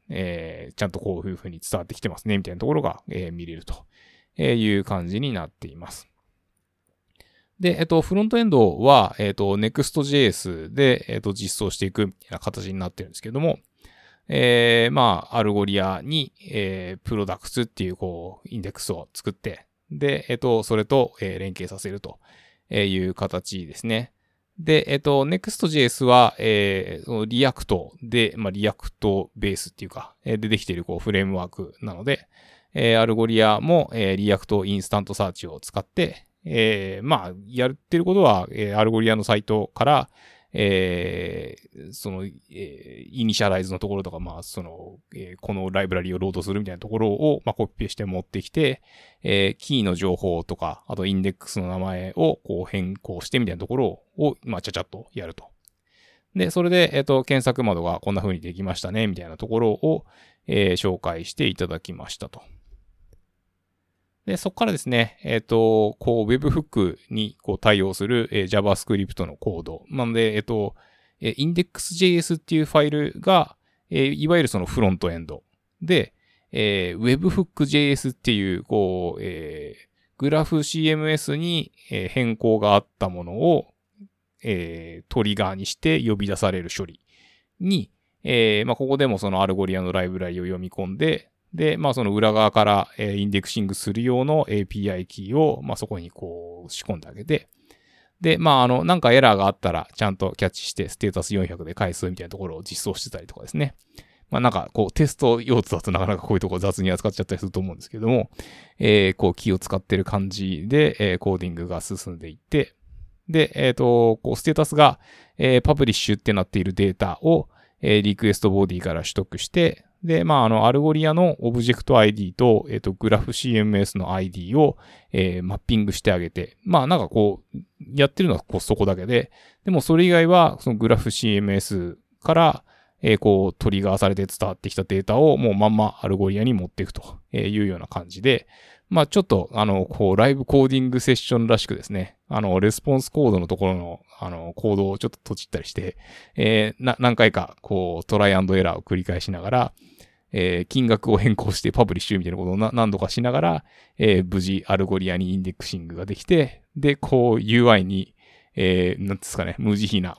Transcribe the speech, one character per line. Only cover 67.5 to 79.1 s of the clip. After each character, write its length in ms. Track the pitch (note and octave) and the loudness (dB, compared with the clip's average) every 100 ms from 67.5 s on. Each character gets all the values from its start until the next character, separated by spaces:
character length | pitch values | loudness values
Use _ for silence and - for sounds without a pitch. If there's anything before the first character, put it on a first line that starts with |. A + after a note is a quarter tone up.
う、 40 | F#2+ | -2
対 240 | A2 G#2 | 2 2
応 120 | F#2+ | 2
す 120 | F2+ G2+ | -2 -2
る、 220 | A#2+ A2+ | -2 -2
え 120 | G#2 | -2
ー、 20 | |
JavaScript 800 | F#2 G#2 G2+ F#2+ - G2+ F#2+ - | -2 0 2 0 0 -2 -2 -6
の 100 | D#2+ C#2+ | -8 -6
コ 240 | A2+ E2 | -8 -8
ー 20 | |
ド。 240 | D#2 - - | -10 -14 -10
な 140 | C#3 | -6
の 80 | A#2 | -2
で、 240 | A2+ A2 G#2+ | 0 0 0
え 40 | |
っ 20 | |
と、 340 | G#2 A2 G2 - _ _ _ - | -4 -4 -4 -8 _ _ _ -8
え 100 | A2+ | -6
ー、 40 | B2+ | -2
イ 80 | D#3 | -2
ン 80 | |
デ 80 | F3 | 0
ッ 60 | F3 | -4
ク 80 | - | -6
ス 140 | - | -8
ジ 100 | E3+ | 0
ェ 40 | F#3 | 2
イ 60 | F3 | 2
エ 60 | |
ス 120 | - | 0
っ 40 | E3 | -4
て 160 | - | -2
い 40 | D#3+ | -2
う 60 | D3+ | 2
フ 120 | D#3 | 2
ァ 80 | D3 | 2
イ 40 | |
ル 240 | D3 D3 - | 0 -4 -4
が、 380 | - F#3 - - _ _ - | 2 2 2 -6 _ _ -6
え 160 | D3 | 0
ー、 80 | C3+ | 0
い 160 | D3 D#3 | 0 2
わ 80 | E3+ | 2
ゆ 80 | |
る 40 | C3+ | 2
そ 100 | G2 | 0
の 60 | F2 | -4
フ 160 | - | 0
ロ 80 | G2+ | 2
ン 80 | F2+ | 2
ト 120 | F2+ | -2
エ 60 | E2 | -4
ン 100 | D#2 | -10
ド。 160 | D2 _ _ _ - | -14 _ _ _ -10
で、 320 | E3+ E3 - _ _ _ _ | 0 0 0 _ _ _ _
え 400 | - G#2+ G2+ F2+ | -2 0 0 -2
ー、 40 | F2 | -2
ウ 60 | |
ェ 120 | A#2 C3+ | 0 2
ブ 140 | F#3 | 2
フ 120 | G3 | 0
ッ 60 | F3 | -2
ク 120 | - | -2
ジ 140 | C#3+ D3 | 0 2
ェ 100 | C#3+ | 2
イ 20 | |
エ 40 | C3+ | 0
ス 140 | C3 | -2
っ 20 | |
て 200 | - - | -6 -2
い 220 | G#2 F#2+ | 0 0
う、 80 | F2+ | -4
こ 540 | - G#2+ F#2 F#2 F2 | -2 -2 0 -2 -6